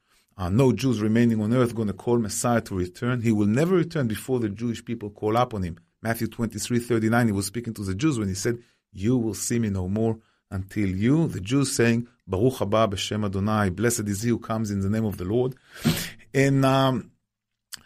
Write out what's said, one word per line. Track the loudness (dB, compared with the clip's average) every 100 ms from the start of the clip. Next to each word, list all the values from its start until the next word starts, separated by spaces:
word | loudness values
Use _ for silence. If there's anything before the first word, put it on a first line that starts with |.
| _ _ _ -8
Uh, | 0
no | 4 4
Jews | 4 0 0
remaining | 2 4 4 4
on | 2
earth | 2 2
gonna | 0 -4
call | -4 0 0
Messiah | 0 -2 0 0
to | 0
return. | -4 -4 -4 -4 0
He | 2
will | 2 4
never | 2 2 2
return | 0 -2 -2
before | -4 -2 -2
the | -2
Jewish | -4 -6 -6
people | -8 -8 -8
call | -4 0 0
upon | 0 -2
him. | -6 -8 _ _
Matthew | -6 -4 -4
twenty-three | -4 -6 -4 -2 -2
thirty-nine, | 0 0 2 2 2
he |
was | 0 -4
speaking | -6 -10
to | -8
the | -6
Jews | -2 0 0
when | -2
he |
said, | -2 -2 -4 -8 _ _
"You | -4 0 2
will | 0
see | -4 -2 0
me | 0
no | -2 -2
more | 0 0 -2 _ _ -10
until | -8 -6 -2 -2
you," | 2 2 4 2
the | -2
Jews | -2 0 0
saying, | 2 2 2 -2 _ -6
"Baruch | 0 0
haba | 0 0 2 2
b'shem | 0 -4 -2
Adonai, | -2 -2 0 2 0
blessed | 2 0 0 -2
is | -2
he | 0
who | -2
comes | -2 -4 -2
in | -2
the | 0
name | 0
of | -2 -4
the |
Lord." | -2 0 0 -4 _ -4 -2 -2 -4 -12 -4
And, | 2 4 4
um, | 4 4 2 0 -6 _ _ _ _ _ -20 -20